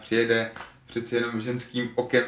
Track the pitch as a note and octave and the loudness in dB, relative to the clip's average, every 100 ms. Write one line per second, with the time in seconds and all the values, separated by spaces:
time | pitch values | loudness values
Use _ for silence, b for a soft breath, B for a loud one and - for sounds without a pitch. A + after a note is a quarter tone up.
0 | - A2+ A#2 A2+ A2+ B B B - A#2+ | 0 2 4 4 0 B B B -10 -8
1 | A2+ A#2+ A#2 A2+ A#2+ B2 - B2 A2+ - | -2 0 0 -2 -4 -4 -4 -4 -4 -2
2 | B2 B2+ | 2 2